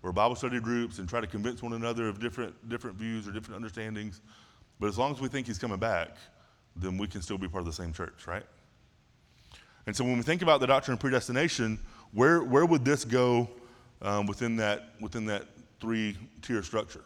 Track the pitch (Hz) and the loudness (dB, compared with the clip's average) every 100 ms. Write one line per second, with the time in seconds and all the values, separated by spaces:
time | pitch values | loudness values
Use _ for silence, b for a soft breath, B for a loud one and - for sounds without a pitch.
0 | 92 90 113 123 127 123 113 120 120 98 | -2 2 2 2 -2 -2 -2 -2 -2 -6
1 | 92 120 107 107 110 120 120 117 113 117 | -4 -4 -4 -4 -4 -6 -8 -6 -4 -2
2 | 113 101 117 110 110 - 113 117 123 95 | -4 -4 -6 -6 -10 -10 -10 -8 -8 -8
3 | 113 113 101 104 110 101 113 98 110 107 | -6 -6 -6 -10 -10 -12 -10 -8 -8 -6
4 | 107 90 b b b b b _ 104 98 | -8 -12 b b b b b _ -2 0
5 | 135 139 131 135 117 101 123 95 113 92 | -2 0 -4 -4 -6 -6 -4 -2 0 0
6 | 80 - - _ b b b - 92 92 | -2 -10 -20 _ b b b -6 -4 -2
7 | 101 104 87 98 92 92 85 80 85 80 | -4 -6 -6 -6 -4 -4 -6 -6 -8 -6
8 | 87 - - 90 - - _ _ _ _ | -8 -10 -8 -8 -8 -20 _ _ _ _
9 | _ _ _ b b b b b - 107 | _ _ _ b b b b b -8 -2
10 | 123 123 117 170 170 147 127 135 - 120 | 2 2 2 2 6 6 8 6 4 -2
11 | 135 127 113 123 165 - 113 110 - B | 2 0 2 0 0 0 -2 -2 -8 B
12 | B 104 131 170 127 127 170 160 127 143 | B 4 6 6 6 6 8 6 4 2
13 | 117 127 123 120 120 - B B B _ | 2 4 6 4 2 -6 B B B _
14 | 98 101 101 101 120 113 107 104 - - | -2 0 0 -2 -2 2 2 0 -4 -12
15 | 107 117 107 101 - - - _ 113 113 | -8 -6 -4 -4 -6 -18 -20 _ -2 0
16 | 107 92 107 - - 113 92 110 - - | 0 -4 -14 -18 -4 -4 -2 -4 -4 -10